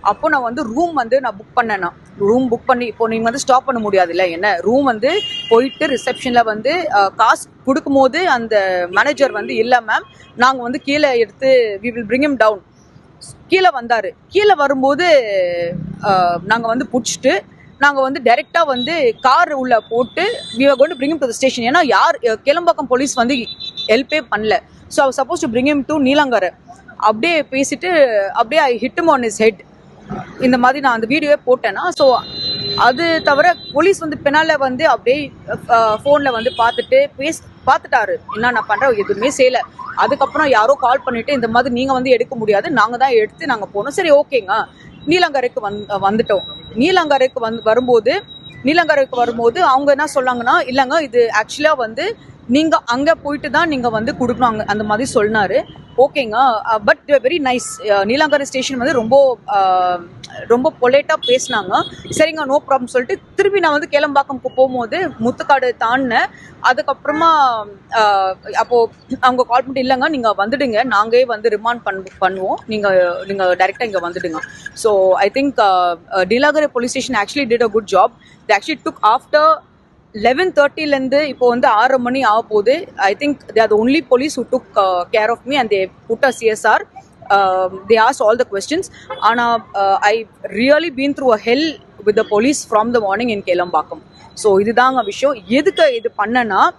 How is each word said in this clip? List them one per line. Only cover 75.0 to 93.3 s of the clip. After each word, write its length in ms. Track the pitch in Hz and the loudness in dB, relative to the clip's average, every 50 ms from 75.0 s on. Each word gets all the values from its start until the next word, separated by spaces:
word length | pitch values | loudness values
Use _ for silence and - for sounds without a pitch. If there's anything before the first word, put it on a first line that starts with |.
| 190 190 185 | 4 4 4
I 180 | 170 196 202 - | 2 2 0 0
think, 260 | 262 277 285 - - | 0 -2 -2 0 0
ஆ, 380 | 214 196 185 180 180 175 170 165 - - | 2 2 2 2 0 0 -2 -6 -10 -6
ஆ, 80 | - 190 | -2 -2
நீலாங்கரை 480 | 185 185 226 247 277 302 285 302 302 285 _ | 0 0 0 2 2 2 2 2 -2 0 _
police 220 | 240 240 247 - | -4 -6 -4 -6
station 180 | 269 240 - 254 | -6 -6 -4 -4
actually 300 | 214 202 - - 294 277 220 | -4 -4 -4 -4 -4 -2 -2
did 140 | 233 233 240 | 0 0 0
a 80 | 226 202 | 0 0
good 180 | 220 214 185 | -2 -2 0
job. 160 | 196 185 202 233 _ _ _ - - _ _ | 2 2 2 2 _ _ _ -20 -20 _ _
They 100 | - 214 | -2 -2
actually 240 | 202 - - 311 233 _ | 0 0 -6 -8 -6 _
took 320 | 320 269 - - 214 220 | -10 -8 0 0 2 2
after 420 | 262 - _ - 302 311 320 311 - _ _ _ _ _ _ _ _ _ _ _ | 0 -2 _ 0 2 4 4 2 0 _ _ _ _ _ _ _ _ _ _ _
eleven 380 | 214 202 233 262 - 381 381 - | -2 0 0 2 2 -2 0 2
thirty-ல 340 | 294 285 285 - - 311 | 2 2 2 0 -4 -2
இருந்து 400 | 294 277 269 262 262 254 285 311 | -2 -2 -2 0 0 0 0 0
இப்போ 200 | 285 254 - 247 | 0 -2 0 0
வந்து 200 | 240 240 247 247 | 0 2 2 2
ஆறரை 320 | 269 220 208 233 262 262 254 | 2 4 4 2 2 2 0
மணி 220 | 240 240 254 269 | 0 -2 -2 0
ஆக 200 | 254 220 208 226 | 2 2 2 0
போகுது. 460 | 226 - 214 214 202 226 269 330 - - - | 0 0 -2 0 2 2 0 0 -2 -10 -6
I 200 | - 190 196 208 196 | -2 0 0 0 0
think 200 | - 294 285 - - - - | -2 -4 -4 -6 -10 -2 0
they 20 | |
are 160 | 220 220 208 | 0 2 4
the 60 | 214 | 2
only 220 | 208 220 247 277 330 - - | 2 2 2 0 0 2 2
police 200 | 254 247 269 311 - | 0 0 2 -2 -4
who 80 | 262 233 - | -6 -6 -4
took, 100 | - 254 - - - | -4 -4 -4 -2 -2
uh, 280 | 220 196 190 185 180 175 - | 0 0 2 0 -2 -4 -2
care 180 | - 214 214 220 | 0 0 0 0
of 80 | 233 226 _ | -2 -4 _
me 100 | 240 285 | -4 -2
and 160 | 285 240 214 | -2 0 0
they 200 | 208 190 190 185 - _ _ - | 0 -2 -2 -4 -8 _ _ -6
put 160 | 226 220 - | -4 0 0
a 40 | 269 | -2
C 200 | 233 - 233 220 | -2 0 -2 -2
S 180 | 214 214 - | -2 0 2
R. 120 | 220 226 302 - _ _ - - _ _ _ - - | 2 2 2 0 _ _ -20 -20 _ _ _ -2 0
Um, 400 | 202 202 196 190 185 185 190 185 190 185 196 | 2 2 4 2 0 0 -2 -4 -6 -10 0
they 100 | 196 226 | 2 4
asked 240 | 220 220 240 262 - | 4 4 2 2 2
all 180 | 247 208 226 247 | 2 2 2 2
the 60 | 254 - | 0 -4
questions. 320 | 202 196 196 - 294 349 370 - - - - - - - | -4 -8 -6 -4 -4 -4 -4 -8 -14 -20 -18 -16 -12 -2
ஆனா, 460 | - 208 233 240 240 233 233 226 220 - - | 0 0 2 2 0 0 -2 -2 -4 -8 -4
uh, 200 | 202 196 196 196 | -2 0 0 0
I 340 | - - 208 214 226 220 - _ _ - | 2 2 0 0 0 -4 -10 _ _ -16
really 460 | - 185 202 240 269 294 302 330 339 262 | -8 -4 0 2 4 4 2 2 -2 -6
been 180 | 240 269 285 285 | -4 -4 -4 -4
through 180 | 294 285 254 | 0 0 0
a 60 | 226 208 - | 0 2 0
hell 360 | 226 240 277 311 320 269 - - - - - - | -2 0 0 0 -4 -6 -8 -18 -20 -20 -4 -2
with 120 | 214 208 | 0 0
the 60 | 220 214 208 | 0 0 0
police 400 | 214 208 226 277 294 - - - | 0 2 2 2 0 -2 -6 0
from 240 | 226 214 220 233 240 | 0 0 0 2 0
the 60 | 240 | -2
morning 300 | 214 190 196 208 247 | 0 0 -4 -2 -2
in 140 | 247 | -4